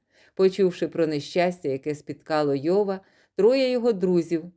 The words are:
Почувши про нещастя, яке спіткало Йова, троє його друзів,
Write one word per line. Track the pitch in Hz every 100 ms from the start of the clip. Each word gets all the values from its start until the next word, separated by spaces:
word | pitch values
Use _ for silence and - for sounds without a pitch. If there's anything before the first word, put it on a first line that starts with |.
| _ _ _
Почувши | - 190 190 185 - 165
про | 165 156
нещастя, | 147 147 180 175 180 143
яке | 135 151
спіткало | 151 - 143 - 156 147
Йова, | 139 151 196 196 190 - _ _ -
троє | 208 269 254
його | 247 240
друзів, | 190 185 175 165 165 180